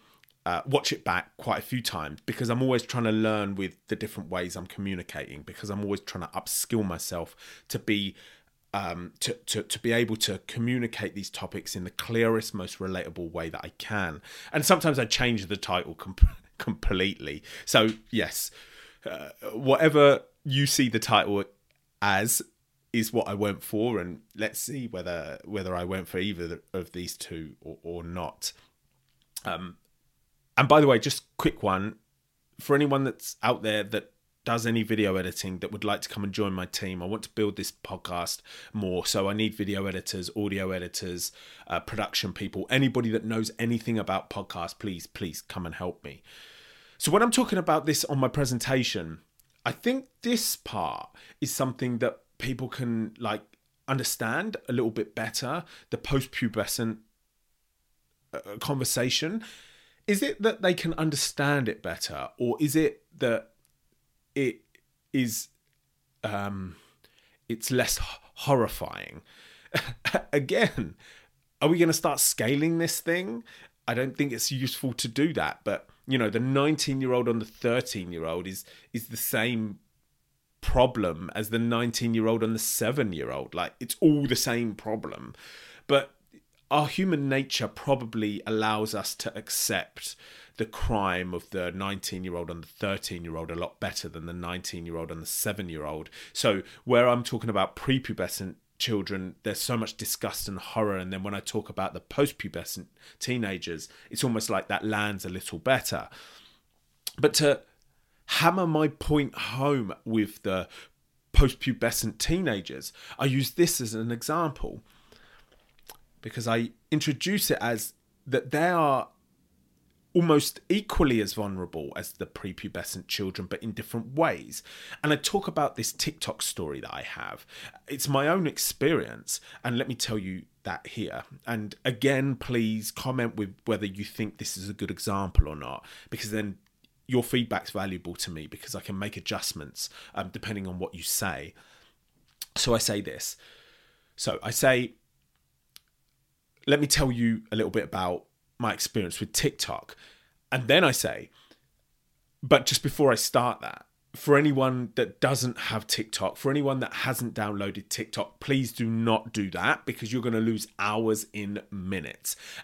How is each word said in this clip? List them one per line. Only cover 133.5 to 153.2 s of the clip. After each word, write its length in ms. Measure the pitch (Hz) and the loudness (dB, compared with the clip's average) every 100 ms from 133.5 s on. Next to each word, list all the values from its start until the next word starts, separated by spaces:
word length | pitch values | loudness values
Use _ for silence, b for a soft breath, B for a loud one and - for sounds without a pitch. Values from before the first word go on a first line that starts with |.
| - - | -6 -2
whether 200 | 117 104 | -2 -2
you 180 | 95 | -6
think 340 | 98 - 107 - | -8 -6 -6 -6
this 180 | - 92 | -8 -8
is 140 | 98 | -8
a 20 | |
good 180 | 101 98 | -6 -6
example 560 | 90 - 98 95 - 76 | -4 -4 -2 2 6 6
or 100 | 76 | 2
not, 280 | 64 65 - B B | -8 -10 -12 B B
because 220 | 107 107 | -10 -4
then 260 | 107 104 95 _ _ _ _ - | -4 -4 -8 _ _ _ _ -2
your 160 | 123 | 0
feedback's 500 | 117 127 120 98 - | 2 0 0 -2 -4
valuable 420 | 98 98 90 87 | -4 -4 -6 -8
to 160 | 85 - | -8 -8
me, 160 | 80 76 | -8 -12
because 280 | - - | -14 -12
I 60 | 98 | -10
can 180 | - 98 | -8 -6
make 200 | 104 104 | -6 -8
adjustments, 720 | - 98 - - 73 - - B B | -6 -4 -4 -6 -10 -10 -12 B B
um, 160 | - 92 | -10 -8
depending 340 | - - 104 95 | -8 -8 -6 -6
on 120 | 90 | -6
what 160 | 92 | -8
you 80 | 85 | -6
say. 500 | - - 98 71 76 - b b b b _ _ _ - - - | -4 -2 -2 -4 -10 -18 b b b b _ _ _ -16 -8 -2
So 160 | - | 2
I 40 | 113 | 2
say 240 | - 104 | 2 -2
this. 340 | 92 62 - - b b b b b b b b | -4 -8 -8 -10 b b b b b b b b
So 220 | - - | -4 -2
I 100 | 113 | -2
say, 420 | - 135 127 123 - _ _ _ _ _ _ _ - _ _ _ _ _ _ _ _ - | 4 6 4 2 -8 _ _ _ _ _ _ _ -20 _ _ _ _ _ _ _ _ 4
"Let 140 | 147 | 4
me 60 | 143 | 6
tell 240 | - 135 | 4 4
you 320 | 120 117 110 - | 4 2 2 0
a 60 | 107 | 0
little 140 | 92 | 0
bit 120 | 104 | 0
about 400 | - 98 90 90 - _ _ - | -2 -2 0 -2 -6 _ _ -4
my 140 | 113 | -2
experience 480 | - - 113 90 - | 0 -2 -2 -2 -4
with 120 | 104 | -4
TikTok." 640 | - 151 - - - - - B B B B - | 0 0 0 -4 -6 -10 -20 B B B B -4
And 160 | 131 117 | 0 4
then 160 | 156 | 6
I 100 | 160 | 6
say, 380 | - - - - _ b b b _ _ _ _ _ _ _ | 4 -2 -4 -10 _ b b b _ _ _ _ _ _ _
"But 220 | 131 151 | 6 6
just 180 | - - | 6 0
before 300 | 143 - 139 | 0 4 6
I 40 | |
start 440 | 113 | 6